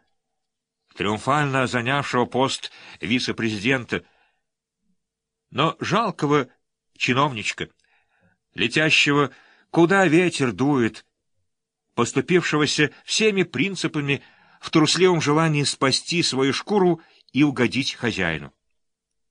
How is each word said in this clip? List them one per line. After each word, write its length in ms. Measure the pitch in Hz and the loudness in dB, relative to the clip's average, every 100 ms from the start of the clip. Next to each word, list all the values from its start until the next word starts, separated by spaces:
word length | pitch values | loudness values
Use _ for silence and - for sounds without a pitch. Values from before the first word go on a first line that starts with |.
| _ _ _ _ _ _ _ _ _ | _ _ _ _ _ _ _ _ _
триумфально 720 | - 95 107 131 147 143 135 123 | -4 -2 -2 -2 0 0 0 -2
занявшего 600 | 123 117 143 135 127 120 | -2 -2 -2 -2 -2 0
пост 440 | 123 131 - - - - - | 0 -2 -2 -12 -18 -20 -12
вице-президента, 1040 | 87 123 123 104 113 107 110 135 113 95 - _ _ _ _ _ _ _ _ _ _ _ _ _ _ | -4 -2 -2 -4 -4 -4 -2 -4 -4 -8 -8 _ _ _ _ _ _ _ _ _ _ _ _ _ _
но 260 | 120 156 - | -4 -4 -4
жалкого 680 | 110 196 226 - 143 147 123 _ _ _ _ _ | -2 -2 -2 -4 0 0 0 _ _ _ _ _
чиновничка, 720 | - 127 147 113 - - 80 _ _ _ _ _ _ _ _ | 0 2 0 -2 -8 -8 -12 _ _ _ _ _ _ _ _
летящего, 800 | 123 123 156 156 - 151 143 139 - _ _ _ | -4 -2 0 2 2 2 2 0 -4 _ _ _
куда 360 | 160 170 196 180 | 2 4 4 4
ветер 460 | 160 175 - 131 | 4 2 0 -2
дует, 520 | 90 139 139 110 - - _ _ _ _ _ _ _ _ | 0 0 2 0 -4 -16 _ _ _ _ _ _ _ _
поступившегося 1000 | - 120 135 131 175 - 151 147 - 147 - | -2 0 -2 0 0 0 0 0 0 -2 -2
всеми 380 | - - 220 196 | -8 0 0 0
принципами 800 | - - 196 180 156 156 143 139 - _ _ _ | -2 -2 -4 -4 -6 -4 -4 -6 -8 _ _ _
в 100 | - | 0
трусливом 500 | 160 151 165 185 165 | 2 4 4 4 4
желании 440 | 127 151 160 147 | 2 2 2 0
спасти 580 | 139 - 135 - - 175 | -2 0 0 0 -2 -2
свою 300 | 147 131 135 | -2 0 0
шкуру 500 | - - 208 180 165 - _ _ | -2 -2 2 4 2 -4 _ _
и 100 | 131 | 2
угодить 520 | 147 127 117 123 123 | 2 2 0 0 -4
хозяину. 600 | - 117 92 87 78 71 _ _ _ _ _ _ _ _ | -4 -4 -2 -4 -4 -10 _ _ _ _ _ _ _ _